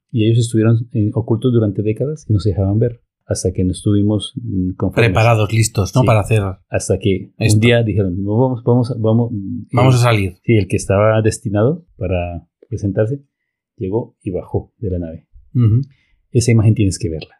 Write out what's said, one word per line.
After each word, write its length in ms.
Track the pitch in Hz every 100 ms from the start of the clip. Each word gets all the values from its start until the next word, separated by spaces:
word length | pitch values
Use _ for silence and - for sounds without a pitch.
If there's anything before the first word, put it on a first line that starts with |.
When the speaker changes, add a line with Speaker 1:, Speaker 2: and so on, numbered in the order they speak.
| _
Speaker 1:
Y 140 | 117 107
ellos 120 | 117
estuvieron, 500 | 117 113 110 113 -
eh, 180 | 117 104
ocultos 380 | 113 104 113 131
durante 300 | 117 104 95
décadas 420 | 104 107 127 156 -
y 40 |
no 80 | 104
se 100 | 107
dejaban 280 | 95 98 104
ver, 240 | 120 117 _ _ -
hasta 260 | 98 92
que 100 | 90
no 80 | 90
estuvimos, 600 | 92 107 104 101 107 - 120
mm, 360 | 117 95 92 -
conformes. 320 | 95 - 117
Speaker 2:
Preparados, 440 | 92 113 113 107
listos, 420 | 113 110 - 92
¿no? 80 | -
Speaker 1:
Sí. 40 | 160
Speaker 2:
Para 140 | 110
hacer 220 | 95 110 98 92 _
Speaker 1:
Hasta 280 | 98 - 92
que 340 | 101 92 - -
Speaker 2:
esto. 160 | 110 107
Speaker 1:
un 40 |
día 220 | 117 120
dijeron, 400 | 110 98 95 90
"No, 140 | 98 110
vamos, 240 | 131 120
vamos, 300 | 120 120 120 117
vamos". 320 | 110 113 117 104 98 98 -
Speaker 2:
Vamos 220 | 123 131
Speaker 1:
El 60 | 123
Speaker 2:
a 20 |
salir. 320 | 120 107 95 -
Speaker 1:
Sí, 100 | - 110
el 120 | 95
que 80 | 98
estaba 440 | - 98 107 110
destinado 640 | 107 - 107 101 120 170 - -
para 500 | 90 90 87 85 - _ _
presentarse 540 | 110 101 95 110 143 - _ _ _ _ -
llegó 400 | 95 107 120 _
y 80 | -
bajó 420 | 87 - - - _
de 120 | 87
la 80 | 90
nave. 300 | 85 82 _ - -
Speaker 2:
Ujú. 260 | 127 113 117 143 _ _ _ _
Speaker 1:
Esa 180 | 120 117
imagen 240 | 113 107
tienes 240 | 107 98 90
que 100 | 85
verla. 280 | 80 - _